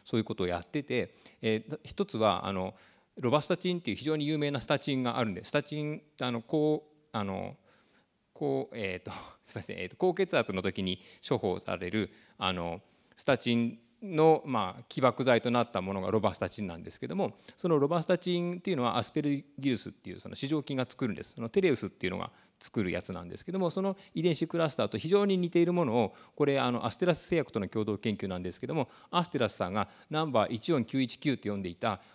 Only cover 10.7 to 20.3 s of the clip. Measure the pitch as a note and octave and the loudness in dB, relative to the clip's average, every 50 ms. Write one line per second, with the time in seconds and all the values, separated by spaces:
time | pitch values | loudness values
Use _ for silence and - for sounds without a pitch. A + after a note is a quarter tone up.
10.7 | - - F#2+ F#2 F2+ - - - - - - - C#3+ A2+ - G2+ F2+ F2+ - - | -2 -2 -2 -2 -2 -4 -6 -16 -20 -8 -4 -2 0 0 0 0 -2 -2 -4 -4
11.7 | F#2+ F2 F#2 F2+ F#2+ A2 G2+ - - - - - _ - - F#2 F#2 F2+ E2+ E2+ | -6 -4 -4 -2 -2 -2 -2 -4 -6 -14 -20 -20 _ -2 0 0 0 0 -2 -4
12.7 | E2+ F2+ - _ _ _ _ _ _ - - - C3+ A#2+ - B2 A#2+ A#2 A#2 A#2 | -6 -8 -12 _ _ _ _ _ _ -4 0 2 2 2 2 2 2 2 2 0
13.7 | - - _ _ _ _ - G3 F3 D3+ D#3 D#3+ D#3 C#3 - C#3+ C3 A2+ G2+ F#2 | -4 -8 _ _ _ _ -10 -2 2 6 8 8 8 6 4 0 -2 0 0 -2
14.7 | G2 - - - - - B2+ B2+ A#2 - C3 C3 B2 A2+ - A#2+ A#2+ B2 A#2 - | -4 -10 -14 -10 -2 2 4 4 4 4 4 4 4 4 4 2 2 2 2 0
15.7 | - F#2+ F#2 F#2+ G2 G2 F#2 G2 G2 A2 G2+ G#2 F#2 - G2 F2+ - - G#2+ F#2 | -2 -4 -2 -2 -2 -2 -2 0 2 2 2 2 0 0 -4 -4 -4 -6 -6 -6
16.7 | E2+ E2+ F2 F2 - - - - - F#3+ F#3+ A2+ - - - - - - - F3+ | -8 -10 -12 -14 -12 -10 -8 -6 -2 -2 -2 -2 -4 -8 -20 -20 -10 -4 0 2
17.7 | E3 D3 C#3 D3 E3+ E3+ D#3+ - F#3 E3+ - F3+ F3 F3 F3 F3 F3 F3+ - G3 | 4 4 4 2 2 0 2 2 0 2 2 0 0 0 0 -2 -4 -4 -2 -2
18.7 | F3+ C#3 B2 A#2+ - A#2+ A2 - - D#3+ D3 D3 C#3+ C#3 C#3 - _ - C3+ C#3 | 0 2 2 2 2 0 -2 -2 -2 0 0 0 0 -2 -4 -8 _ -4 -2 0
19.7 | B2 G#2 - G2 F#2 _ - - - F#2 - - | 0 0 -2 -8 -14 _ -14 -14 -14 -12 -12 -12